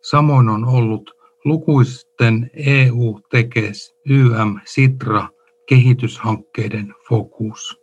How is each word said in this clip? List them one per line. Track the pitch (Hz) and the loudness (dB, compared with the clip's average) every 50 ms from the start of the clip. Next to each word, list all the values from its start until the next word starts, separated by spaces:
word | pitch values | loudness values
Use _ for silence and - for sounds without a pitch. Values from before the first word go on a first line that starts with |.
samoin | _ - - - 151 151 143 131 120 110 | _ -2 0 0 2 4 4 4 4 2
on | 107 107 117 | 0 -2 -2
ollut | 127 127 127 117 110 110 107 104 - _ _ _ _ _ _ _ | 0 0 0 0 0 -2 -6 -8 -16 _ _ _ _ _ _ _
lukuisten | 147 156 160 160 - 147 135 127 - - - _ _ _ - 123 117 113 113 120 123 _ | -2 -2 -2 0 0 2 2 2 2 -2 -16 _ _ _ 0 0 0 2 0 -4 -8 _
E | - 143 139 139 139 131 127 | -6 -2 0 2 4 2 2
U, | 120 120 120 113 104 104 _ _ | 2 0 -2 -4 -4 -8 _ _
tekes, | - 123 113 120 - 117 107 101 101 - - _ _ _ _ | -2 -2 -2 0 -2 -4 -4 -4 -8 -12 -18 _ _ _ _
Y | 135 135 139 131 | 0 2 4 4
M, | 123 113 110 110 104 101 101 - | 4 2 2 -2 -2 -4 -6 -14
Sitra, | - - - 135 131 131 127 - 110 107 104 98 - _ _ _ _ _ _ _ - | -8 -2 2 2 2 2 -2 -4 -2 -2 -2 -2 -6 _ _ _ _ _ _ _ 2
kehityshankkeiden | 135 127 120 131 120 123 - 107 - - - 110 107 107 - _ - - 107 104 107 107 104 101 - _ _ - | 4 4 6 4 2 2 -2 -8 -8 -6 -6 -6 -6 -6 -8 _ -10 -8 -8 -6 -8 -8 -10 -12 -16 _ _ -4
fokus. | 117 107 98 - _ - 110 110 107 - - - - _ | -4 -4 -4 -6 _ -10 -10 -10 -10 -12 -16 -18 -18 _